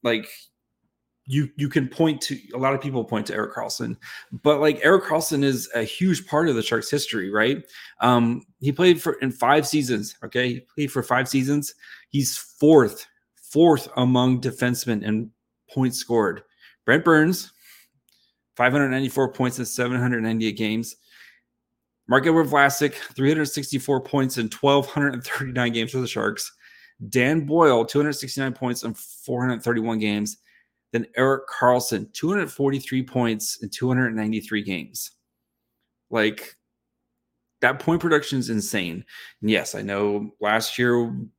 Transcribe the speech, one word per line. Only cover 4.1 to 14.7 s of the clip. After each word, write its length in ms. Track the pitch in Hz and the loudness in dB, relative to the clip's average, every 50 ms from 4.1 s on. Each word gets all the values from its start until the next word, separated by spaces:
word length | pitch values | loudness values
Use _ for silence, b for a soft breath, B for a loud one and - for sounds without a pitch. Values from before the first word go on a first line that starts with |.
| B B B B | B B B B
but, 280 | - 120 _ 147 151 139 | -16 -2 _ 2 2 4
like, 240 | 147 156 147 147 - | 4 2 2 4 4
Erik 220 | 147 185 190 190 | 4 4 4 4
Karlsson 380 | - 156 160 160 - 160 139 139 | 2 -2 -2 0 0 0 2 2
is 260 | 139 131 120 - - - | 2 0 0 -4 -4 -4
a 80 | 117 110 | -4 -4
huge 420 | 107 - - 180 190 175 - - | -4 -4 -2 0 0 0 0 -2
part 240 | - - 151 165 165 | -2 0 2 2 2
of 60 | 135 | 2
the 80 | 113 110 | 0 0
Sharks' 260 | - 120 113 - - | 0 -2 -2 -2 -2
history, 400 | - 147 135 - - 113 92 95 | -4 -4 -4 -4 -4 -6 -4 -2
right? 340 | 101 107 110 123 139 160 - B B B B B B B | 0 2 2 2 2 -2 -6 B B B B B B B
Um, 420 | - 120 123 120 117 117 120 131 - _ _ _ | 2 4 6 6 4 2 0 -2 -8 _ _ _
he 140 | 135 139 139 | -4 -2 0
played 280 | - 180 180 175 165 | 4 4 4 4 4
for, 120 | - 175 139 | 2 -4 -4
in 180 | - 135 131 | -2 -2 -4
five 340 | 123 - 120 120 143 151 143 | -2 0 4 4 6 4 4
seasons, 520 | - - 156 139 123 123 104 107 - - _ - | 2 -2 -2 0 0 -2 -4 -4 -8 -12 _ -16
okay? 300 | 117 - 123 123 123 120 | -6 -4 -2 -2 -2 -4
He 40 | 123 - _ _ | -6 -10 _ _
played 160 | - 147 135 | -6 -6 -4
for 120 | - 131 120 | -4 -4 -2
five 260 | - 123 127 131 123 | 0 0 0 0 0
seasons. 440 | - 135 127 135 143 147 143 - - B B B B B B B | 0 0 0 2 0 -2 -2 -4 -12 B B B B B B B
He's 280 | - 143 135 131 - - | -2 -2 -2 -2 -4 -8
fourth, 680 | - - _ - 147 151 160 151 123 104 - - - _ _ _ _ _ _ | -12 -16 _ 2 6 8 8 8 8 6 0 -8 -18 _ _ _ _ _ _
fourth 520 | _ - - - 147 165 170 156 131 - - - | _ -20 -4 2 4 6 6 6 4 0 -6 -2
among 460 | - 127 127 127 123 123 127 131 123 | 0 2 2 4 4 4 4 2 0
defensemen 600 | - 131 - - 127 123 | -2 -6 -4 -2 -2 -2